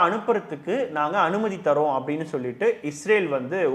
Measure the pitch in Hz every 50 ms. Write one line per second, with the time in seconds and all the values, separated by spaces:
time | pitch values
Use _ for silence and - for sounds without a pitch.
0 | 180 170 202 226 208 240 233 202 - - 156 143 147 160 208 277 254 - 156 151
1 | 151 151 180 202 175 160 185 208 220 214 190 170 - 156 143 147 151 151 135 131
2 | 131 147 147 156 160 156 - 135 123 123 120 120 202 233 226 - - 147 143 147
3 | - 190 214 208 185 156 139 131 123 127 175 190 175 139 131